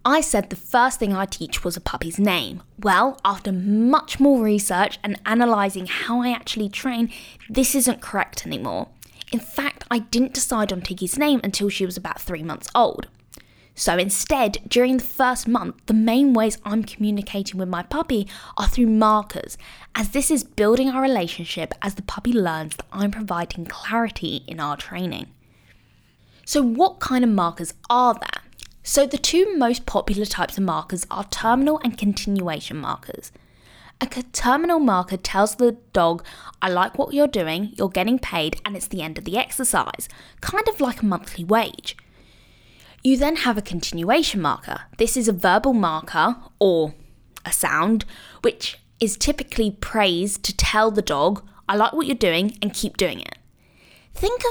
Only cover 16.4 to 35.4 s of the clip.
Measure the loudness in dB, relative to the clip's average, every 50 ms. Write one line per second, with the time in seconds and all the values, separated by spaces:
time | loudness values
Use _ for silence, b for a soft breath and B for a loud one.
16.4 | 4 2 -2 -4 -6 -4 -2 -2 -2 -4 -4 -2 -2 0 0 -2 -4 -6 -6 -6
17.4 | -6 -6 -6 -6 -6 -4 -4 -6 -6 -4 -4 -4 -2 0 0 -2 -2 -4 B B
18.4 | B B B B 0 0 2 4 4 4 6 6 6 6 6 4 2 -2 -10 -12
19.4 | -10 -12 -14 -18 B B B B B B _ -4 -2 0 0 0 2 2 2 0
20.4 | 0 -4 -2 2 4 4 4 4 4 2 2 2 2 2 2 2 0 -4 -6 -10
21.4 | -10 -8 -8 -8 -8 -8 -8 -6 -6 -6 -6 -6 -10 -10 -10 -6 -2 0 2 2
22.4 | 2 0 -2 -4 -6 -8 -10 -14 -14 -14 -6 -2 -2 -2 -2 -4 -6 -6 -4 -4
23.4 | -4 -6 -8 -10 -10 -12 -12 -12 -8 -4 -2 -2 -2 -2 -4 -6 -8 -6 -6 -8
24.4 | -10 -12 -10 -8 -6 -6 -6 -8 -10 -12 -8 -6 -6 -6 -6 -8 -12 -14 -18 _
25.4 | b b b b b b b b b b b b b b b b b b b b
26.4 | b -2 0 2 2 2 4 4 2 2 2 -2 -4 0 2 2 4 4 4 4
27.4 | 2 0 -2 -4 -10 -10 -10 -14 _ 2 2 4 4 4 2 0 -4 -10 -10 -12
28.4 | -12 -16 -20 -20 -20 -20 -20 -16 -8 0 4 4 4 4 2 -2 -2 2 4 4
29.4 | 4 4 4 2 2 2 2 -2 -4 -2 -2 -2 0 0 0 -2 -2 -4 -2 -4
30.4 | -4 -4 -2 -2 -2 0 0 -4 -4 -6 -8 -8 -6 -8 -8 -8 -6 -8 -8 -2
31.4 | 2 2 4 4 4 2 2 2 0 -4 -4 0 0 0 0 0 -2 -2 -2 0
32.4 | 0 -2 -4 -6 -8 -10 -10 -8 -6 -6 -8 -8 -10 -14 -14 -14 -14 -18 b b
33.4 | b b b b b b b b b b b b -8 -6 -6 -10 -10 -8 -6 -2
34.4 | 2 2 2 2 2 2 2 4 4 4 4 2 0 -2 -6 -6 -6 -4 2 2